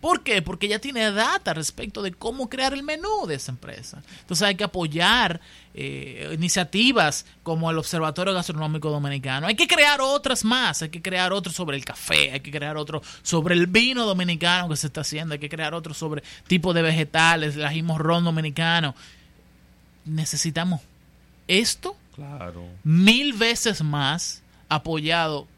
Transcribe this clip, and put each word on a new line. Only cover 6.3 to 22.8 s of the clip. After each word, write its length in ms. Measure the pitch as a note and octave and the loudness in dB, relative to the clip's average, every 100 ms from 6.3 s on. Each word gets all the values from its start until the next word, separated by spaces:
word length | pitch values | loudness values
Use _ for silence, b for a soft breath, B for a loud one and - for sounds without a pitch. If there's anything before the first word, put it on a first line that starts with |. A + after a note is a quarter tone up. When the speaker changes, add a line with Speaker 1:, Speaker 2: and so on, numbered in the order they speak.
Speaker 1:
iniciativas 920 | D#3 F3 - F3+ G3 A#3+ A#3+ D#3+ - - B | -4 0 0 0 4 4 6 4 2 -10 B
como 300 | - D#3+ E3 | -6 -2 0
el 60 | D#3+ | -2
Observatorio 520 | - E3+ D#3 D3 F#3 | -2 -2 -2 -2 -2
Gastronómico 580 | F#3 E3+ D#3 D#3 D#3 D3+ | -2 -4 -4 -2 -2 -2
Dominicano. 560 | D3 C#3+ C#3 C3+ C3 E3 | -2 -2 -4 -4 -4 -2
Hay 80 | G#3+ | 0
que 100 | F4 | 2
crear 340 | E4+ D4 C#4+ | 6 6 6
otras 440 | C4+ C#4+ C#4+ B3 G#3+ | 2 2 0 0 2
más, 380 | B3 A#3 D3+ | 2 2 -2
hay 60 | D#3 | -6
que 120 | E3+ | -6
crear 320 | E3 F#3 F#3 | -4 0 0
otro 180 | G3 F3+ | 0 -4
sobre 240 | E3 F3 C#3 | -6 -6 -6
el 80 | - | -8
café, 460 | - - D#3 C#3+ | -12 0 2 2
hay 60 | C3+ | 0
que 100 | C#3 | -8
crear 260 | D3+ D3 D3+ | -8 -6 -6
otro 240 | D3+ D#3 B B | -6 -8 B B
sobre 320 | - E3+ D#3+ F3 | -2 0 2 4
el 100 | F3 | 4
vino 400 | G3 B3 B3+ A3+ | 4 4 2 0
dominicano 640 | F#3 F3+ E3+ F3 F3+ F3 | 0 0 0 2 2 0
que 60 | D3 | -2
se 120 | D3+ | -4
está 140 | C#3+ | -4
haciendo, 320 | D3 D3+ D#3+ | -6 -6 -6
hay 60 | D3 | -6
que 100 | D3 | -8
crear 240 | D#3 D#3 | -6 -6
otro 200 | E3 E3 D3+ | -6 -8 -8
sobre 260 | D#3+ D3+ B B - | -6 -6 B B 2
tipo 240 | F3+ E3+ | 2 4
de 100 | E3+ | 2
vegetales, 720 | E3 D#3+ D3+ D#3+ E3 E3 D3+ C#3+ | 2 2 2 4 6 4 0 -2
el 100 | D3 | -4
ají 160 | D#3+ | -2
morrón 440 | E3+ D#3 D#3 E3+ E3+ | -2 0 2 2 2
dominicano. 680 | D#3+ D#3 C#3 E3 E3+ D3+ - B B B - _ _ _ _ _ _ - | 0 -2 0 2 2 0 -6 B B B -20 _ _ _ _ _ _ -6
Necesitamos 760 | D#3 D#3 D3+ E3+ D#3 F3 E3 - _ _ _ _ _ - | -4 -2 -2 -2 0 0 -2 -4 _ _ _ _ _ 2
esto 480 | F#3 A#3 - F4+ G4+ _ - | 4 4 -2 -8 -12 _ -16
Speaker 2:
Claro. 480 | C#3+ C#3+ F2+ F2 F2 F2+ | -12 -10 -10 -12 -14 -4